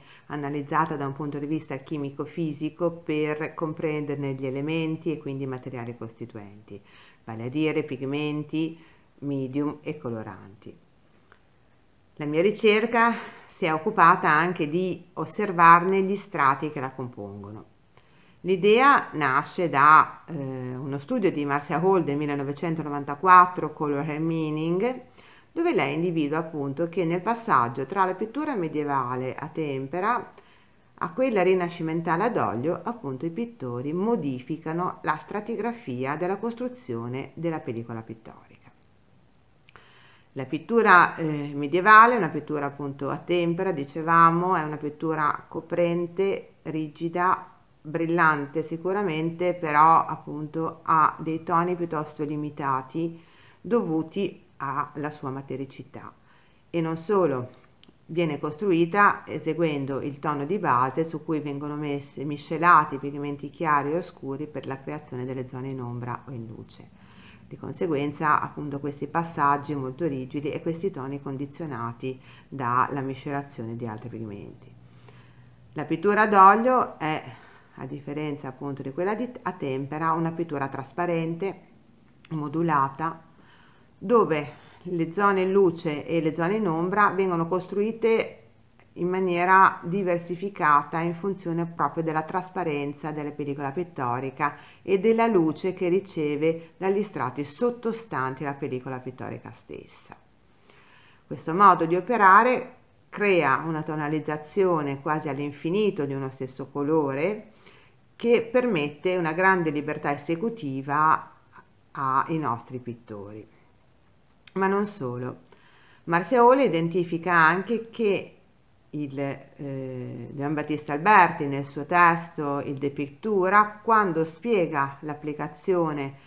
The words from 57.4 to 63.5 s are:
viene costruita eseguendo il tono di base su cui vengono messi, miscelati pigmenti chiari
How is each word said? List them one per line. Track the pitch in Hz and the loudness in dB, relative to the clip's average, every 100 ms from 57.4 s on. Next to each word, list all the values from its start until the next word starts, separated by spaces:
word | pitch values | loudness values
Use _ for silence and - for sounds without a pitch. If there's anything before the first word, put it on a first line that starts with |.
| 123 - _ _ - _ - | -6 -14 _ _ -20 _ -6
viene | 165 170 139 | -2 0 -2
costruita | 151 151 208 165 170 202 202 - - | -6 -2 2 2 4 4 4 2 -6
eseguendo | 139 160 151 165 147 135 131 | -6 -4 0 0 0 -2 -4
il | 143 139 | -6 -4
tono | 156 143 143 | -4 -2 -2
di | 196 | -2
base | 165 120 131 165 | 2 2 2 0
su | 165 160 | -4 -6
cui | - 151 | -4 -4
vengono | 143 139 147 147 | -4 -6 -6 -6
messi, | 147 143 139 - | -4 -6 -8 -10
miscelati | 147 147 - 156 175 160 151 135 | -8 -8 -6 2 6 6 6 -2
pigmenti | 143 143 143 139 | -6 -6 -6 -6
chiari | 143 | -10